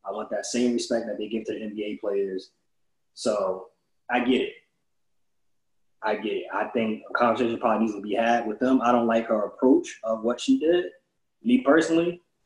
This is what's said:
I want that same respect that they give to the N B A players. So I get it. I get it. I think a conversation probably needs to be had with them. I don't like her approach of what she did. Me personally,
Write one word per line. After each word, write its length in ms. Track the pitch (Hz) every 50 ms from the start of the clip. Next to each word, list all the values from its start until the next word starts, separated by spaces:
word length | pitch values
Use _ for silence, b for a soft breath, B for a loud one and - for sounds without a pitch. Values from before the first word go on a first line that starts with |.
| _
I 60 | 98
want 180 | 101 107 107 -
that 160 | 113 104 -
same 280 | - - 120 123 123 120
respect 340 | 113 - - 120 113 113
that 100 | 110 101
they 100 | 107 107
give 180 | 98 113 110 107
to 80 | 110 104
the 80 | 98
N 140 | 110 107 104
B 80 | 107 104
A 140 | 107 -
players. 540 | - - 104 98 98 98 95 92 92 - - _ _ _ _ _ _ _ _ _ _ _ _ _
So 540 | - - 117 107 104 98 92 92 92 - - _ _ _ _ _ _ _ -
I 100 | 120 123
get 220 | 117 123 127 104
it. 120 | - - - - _ _ _ _ _ _ _ _ _ _ _ _ _ _ _ _ _ _ _ _ _ _ _ _ _ _ _ _ -
I 140 | 107 107
get 160 | 101 104 107 98
it. 120 | 92 - - 92
I 120 | 101 107
think 360 | 110 - 120 113 110 107 - - -
a 40 | -
conversation 440 | - 120 117 113 120 123 117 117 110
probably 260 | - 113 110 107 113
needs 100 | 110 104
to 60 | 98
be 120 | 101 104 101
had 320 | 113 117 117 120 120 113
with 140 | 110 107 -
them. 200 | 127 131 131 127
I 100 | 117 120
don't 160 | 123 120 117
like 180 | 117 113 117 113
her 180 | - 113 107 104
approach 540 | 95 - - 135 127 143 175 - - - - -
of 200 | 113 113 113 107
what 160 | 117 120 -
she 200 | - 135 131 135
did. 320 | 151 160 175 180 180 - - _ _ _ _ _ _ _ _ _
Me 200 | - 117 123 131
personally, 600 | - 135 147 160 160 - 165 165 170 175 175 - _ _ _ _ _